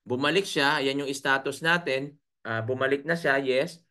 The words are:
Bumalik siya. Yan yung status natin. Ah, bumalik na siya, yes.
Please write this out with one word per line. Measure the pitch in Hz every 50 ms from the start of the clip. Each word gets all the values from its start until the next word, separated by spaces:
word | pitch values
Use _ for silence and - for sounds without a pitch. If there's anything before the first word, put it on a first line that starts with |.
Bumalik | _ - 123 127 139 147 156 190 196 -
siya. | - 160 143 139 151 151 135
Yan | 135 135 143 143
yung | 135 139
status | 139 - 147 135 135 - 147 135 - 160
natin. | 165 170 175 170 156 131 135 139 147 143 _ _ _ _ _ _
Ah, | - 113 113 113
bumalik | 113 131 131 135 131 139 139 139
na | 156 170
siya, | 170 165 151 135 139
yes. | 143 135 127 131 147 170 - - _ _